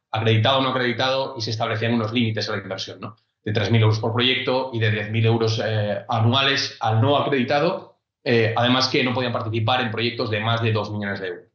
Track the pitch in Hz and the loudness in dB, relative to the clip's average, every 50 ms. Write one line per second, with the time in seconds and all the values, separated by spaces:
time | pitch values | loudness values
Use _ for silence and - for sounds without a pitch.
0 | _ _ - 113 107 113 113 110 110 131 135 135 135 131 127 127 123 120 117 110 | _ _ -6 -2 2 2 4 4 4 4 2 2 2 0 0 0 0 -2 0 0
1 | 131 131 131 135 135 135 - 117 110 - 113 110 120 113 110 110 113 113 120 117 | -2 0 0 -2 -2 -4 -6 -8 -8 -6 -4 -4 -4 -4 -2 -2 -2 0 0 0
2 | 110 104 113 127 120 110 110 107 104 - 107 98 95 98 95 95 - - 90 92 | 0 0 0 0 0 0 0 -2 -4 -4 -6 -6 -6 -8 -8 -8 -8 -10 -12 -12
3 | 104 113 - - _ _ _ _ _ 107 107 110 101 95 117 113 110 107 107 - | -14 -14 -14 -18 _ _ _ _ _ -2 -2 0 2 2 4 4 6 4 4 2
4 | 123 117 110 120 123 127 127 127 127 135 127 131 127 - 120 113 110 107 107 104 | 0 -2 0 2 2 2 2 0 0 0 0 0 -2 -2 -2 -2 0 0 0 0
5 | 104 107 110 117 113 113 113 113 113 110 110 110 110 107 110 107 104 104 101 98 | -2 -2 -2 2 2 4 4 4 2 2 0 0 -2 -2 -2 0 0 -2 -2 -4
6 | - - 120 117 110 117 123 135 135 139 139 139 - - - - - 113 113 110 | -4 -2 0 2 2 4 4 4 2 2 0 0 -2 -4 -6 -4 -2 0 2 4
7 | 120 139 147 135 117 - 143 135 120 - 147 147 151 170 - - - - _ _ | 4 4 4 2 2 0 0 0 0 0 0 0 2 0 -2 -4 -8 -14 _ _
8 | _ _ _ _ _ 139 120 117 113 107 113 120 120 123 127 127 123 - - 147 | _ _ _ _ _ 2 2 4 4 2 2 0 2 2 2 2 2 2 0 0
9 | 127 127 117 131 127 120 117 123 110 110 110 113 110 117 127 127 123 113 107 113 | 0 0 0 -2 -2 -2 -2 -4 -4 -4 -2 -2 0 0 0 0 0 -2 -2 -2
10 | 117 120 117 120 127 110 107 104 104 113 117 113 113 113 107 107 101 104 104 104 | -2 -2 -2 -4 -4 -4 -2 -2 0 0 0 0 0 0 0 0 -2 -4 -6 -6
11 | 104 101 98 90 95 92 90 87 - _ | -6 -6 -6 -6 -6 -8 -10 -10 -14 _